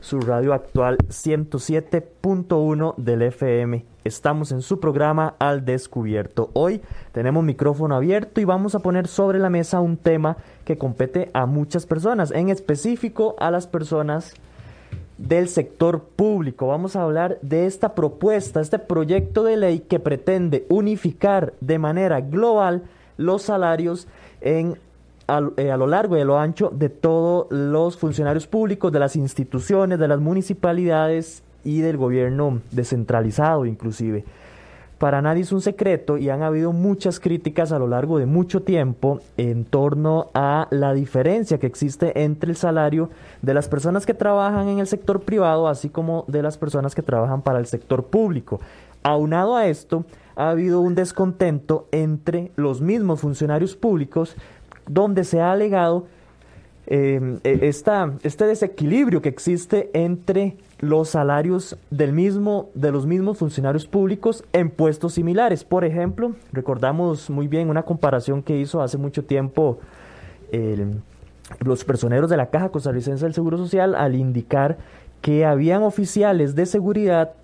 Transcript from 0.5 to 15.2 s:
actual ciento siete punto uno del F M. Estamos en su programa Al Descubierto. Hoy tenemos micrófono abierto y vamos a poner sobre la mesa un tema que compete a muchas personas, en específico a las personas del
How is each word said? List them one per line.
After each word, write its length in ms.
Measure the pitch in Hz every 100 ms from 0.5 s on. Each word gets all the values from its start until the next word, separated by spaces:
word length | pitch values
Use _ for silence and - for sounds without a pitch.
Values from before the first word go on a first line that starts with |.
actual 420 | 135 - 135 123 127 -
ciento 480 | 151 160 156 151 143
siete 420 | - 160 156 170
punto 600 | 165 - 190 190 180 165
uno 340 | 156 151 160 -
del 240 | 120 117
F 400 | 120 120 135 120
M. 240 | 120 120 117 -
Estamos 480 | - - 147 151 151
en 100 | 131
su 180 | 127 -
programa 540 | 156 143 151 156 156 -
Al 280 | 139 143 127
Descubierto. 840 | 127 - - 110 107 101 - 113
Hoy 260 | - 170 208 - - -
tenemos 320 | - 120 151
micrófono 500 | 165 131 143 143 156
abierto 460 | 135 147 202 208 -
y 40 |
vamos 300 | 202 185 202
a 40 | 202
poner 280 | 180 180 175
sobre 320 | - 196 190
la 120 | 190
mesa 300 | 175 165 185
un 180 | 175 165
tema 400 | - 160 156 170 - -
que 140 | - 156
compete 520 | 139 120 127 175 185
a 100 | 131
muchas 400 | 123 147 147 175
personas, 460 | 160 160 185 240 160
en 180 | 147 185
específico 840 | 190 - 147 214 240 233 - 220 -
a 120 | 165
las 160 | 175 180
personas 680 | 170 156 160 151 151 - - - - - - - - -
del 300 | -